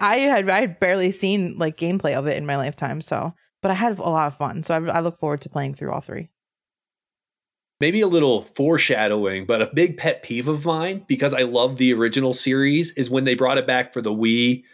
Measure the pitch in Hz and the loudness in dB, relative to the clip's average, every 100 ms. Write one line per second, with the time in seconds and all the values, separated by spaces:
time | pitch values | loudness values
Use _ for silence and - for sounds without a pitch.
0 | 202 247 277 233 190 190 233 165 180 190 | 0 2 2 2 2 2 0 0 0 2
1 | 185 190 190 202 175 - 160 156 165 185 | 0 0 0 0 -2 -2 -4 -2 -2 0
2 | 156 131 147 - 147 139 135 - 131 147 | 0 -2 -2 -2 -2 -2 -4 -4 -6 -6
3 | - 120 165 - _ _ 190 185 233 190 | -6 -4 -4 -8 _ _ -2 0 -2 -2
4 | 170 160 147 135 139 160 160 160 165 170 | -2 0 0 -2 -6 -4 -2 -2 0 -2
5 | 170 170 156 147 143 151 139 139 147 - | -2 -4 -4 -4 -6 -6 -6 -6 -8 -8
6 | - - 165 _ _ _ _ _ _ _ | -8 -12 -12 _ _ _ _ _ _ _
7 | _ _ _ _ _ _ _ - 151 208 | _ _ _ _ _ _ _ -2 0 2
8 | 202 170 143 107 - - 143 160 - 113 | 4 4 4 2 -2 -2 2 2 2 2
9 | 107 107 98 95 95 113 110 147 175 - | 2 0 -2 -4 -2 0 0 2 0 0
10 | 160 - - 120 135 151 160 160 175 190 | -4 -4 -6 -6 -4 -4 -2 -2 -2 -6
11 | - 135 143 131 123 120 127 131 127 113 | -4 0 0 0 0 2 0 2 2 4
12 | 117 135 131 123 135 135 139 151 165 - | 2 2 0 0 2 2 2 2 -2 -4
13 | 120 131 135 127 131 139 127 127 123 127 | -2 0 0 2 2 2 2 0 -2 -4
14 | 107 107 113 117 120 123 - | -4 0 2 4 2 0 -4